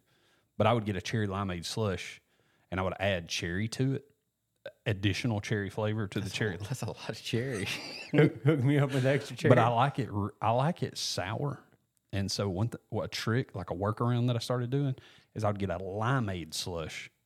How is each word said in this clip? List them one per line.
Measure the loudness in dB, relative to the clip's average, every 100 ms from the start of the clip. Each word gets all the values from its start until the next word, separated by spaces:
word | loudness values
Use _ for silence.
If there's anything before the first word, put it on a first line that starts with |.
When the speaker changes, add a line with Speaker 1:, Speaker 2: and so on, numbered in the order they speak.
| _ _ _ _ _ 2
Speaker 1:
but | 4
I |
would | 4 2
get | -4
a |
cherry | -2 0 0
limeade | -2 -4 -4 -6
slush | -2 -2 -2 -6 -14 _ _ _ _ _
and | -2
I |
would | -2 0
add | 0 0 -2
cherry | -4 -2 -2 -2
to | 0 0
it. | -2 -6 _ _ _ _ _ -18 -6 -2
Additional | 0 0 0 0 -2
cherry | 0 -2 -2
flavor | -2 -2 -2 -2
to | -4
the |
Speaker 2:
That's | -4
a, | -2
Speaker 1:
cherry. | -2 -2
Speaker 2:
that's | -6 -6
a | -6
lot | -6 -8
of | -8
cherry. | -4 -2 -2 -4 -4 -6 -8
Speaker 3:
<laughs> | -14 2
Hook, | 6 6 6
hook | 4 4
me | 6 4
up | 4
with | 2 2
extra | 2 -2 0
cherry. | 6
Speaker 1:
But | 8
I | 6
like | 4 2 2
it | -2
r-, | -2 -2 0
I | 0
like | 2 2 0
it | -4 -4
sour. | -4 -4 -4 -4 -4 -6 -12 _ _ _ _
And | -4 -2
so | -2 -2
one | 0 -2
th-, | -4 -8
what, | -6
a | -4
trick, | -4 0 0 -2
like | -8 -8
a |
workaround | -2 -2 0 0 2 2
that | 0
I |
started | -2 -2 0
doing | 0 0 -2 -10 -20 _
is | -2
I'd | -2 0
get | -2
a | -4
limeade | -4 -2 0 2 0 -4 -6
slush | -8 -6 -6 -6 -8 -14 _